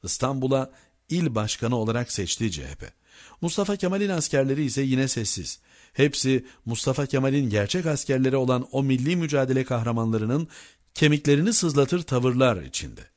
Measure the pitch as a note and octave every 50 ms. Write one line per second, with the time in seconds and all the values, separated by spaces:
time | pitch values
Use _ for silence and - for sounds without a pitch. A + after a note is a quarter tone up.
0 | - - - - B2+ C3 C#3 C3+ C3 C3 C3+ C3+ C3 C3 - - _ _ _ _
1 | _ _ D#3 F3+ E3+ D3 A#2 G#2+ G#2+ G#2+ - - A#2 A#2 B2 A#2+ A2 A2 A2+ A#2+
2 | A#2+ - - - F#2+ E2 - - A2+ G#2+ E2 D2 C2 C#2+ C#2 - - - _ _
3 | _ _ - - - - - _ - F3 - - G3+ G3 G3+ G3 - F3+ F#3+ G3
4 | G#3 G3 F#3 D#3+ D3 - - C#3 C3+ C3+ C#3 D3 D3+ C3 A#2 C#3 C#3 C3 C3 B2+
5 | C3+ C3 - B2 G#2+ - - G2 - - - - _ _ _ - - _ _ -
6 | C#3 D3 C#3+ - - C3 C3 B2 B2+ - - _ _ A2+ A#2 - - C3+ C3 -
7 | C#3+ C3+ - C3+ C3 C3+ C3+ C#3+ C#3 A2+ G2+ G#2+ G2+ G2+ - F3+ E3 D#3+ D3 C3+
8 | - - C#3 C3 C3 C3 C3 C3+ B2+ B2+ B2+ B2 B2+ - - C3+ C#3 C3+ C3 B2
9 | B2+ D3+ F3+ F3 E3 D3 D3 C#3 C3 B2+ C3 C3 B2+ - B2+ A#2 A2+ A#2+ A#2 A2+
10 | A2+ A2+ A2+ A2 G#2+ A2 B2+ D3+ E3 - - - - - _ _ _ _ _ -
11 | E3+ D3 D3+ D3 - D3 C#3+ C#3+ E3+ A3 A3 - F3+ E3 C#3 C#3+ C#3 C3 F3 F3+
12 | E3 - C3 B2 B2 B2+ A#2+ B2 C3 B2+ A2 F2+ C#2+ C2 - - - C2 - -
13 | - _ _